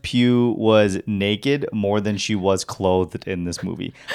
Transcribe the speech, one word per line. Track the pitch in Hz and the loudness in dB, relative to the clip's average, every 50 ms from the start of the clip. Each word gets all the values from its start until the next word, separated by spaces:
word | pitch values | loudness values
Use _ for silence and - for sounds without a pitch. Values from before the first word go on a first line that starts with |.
Pugh | - - - 123 120 123 123 123 120 120 110 | -10 -2 0 2 4 4 4 4 4 2 0
was | - 110 110 110 107 104 101 95 98 - | 2 2 4 6 6 6 4 2 -2 -4
naked | - 107 98 101 101 104 104 - 139 143 143 139 - | -4 -4 -2 0 0 -2 -2 0 -2 -2 -2 -2 -4
more | - 110 101 98 104 107 | -4 -4 -2 0 0 0
than | 98 107 104 | 0 -2 -4
she | 101 - - 107 | -4 -2 -2 -2
was | 101 90 98 95 92 - | 0 2 2 2 0 -2
clothed | - - - 98 92 92 92 92 87 - - - | -6 -6 -2 0 2 2 2 0 -2 -6 -10 -8
in | - 95 90 87 | -8 -6 -6 -6
this | 87 87 - - | -6 -8 -8 -8
movie. | 92 85 80 92 90 - - - - | -8 -8 -8 -10 -12 -12 -14 -12 -8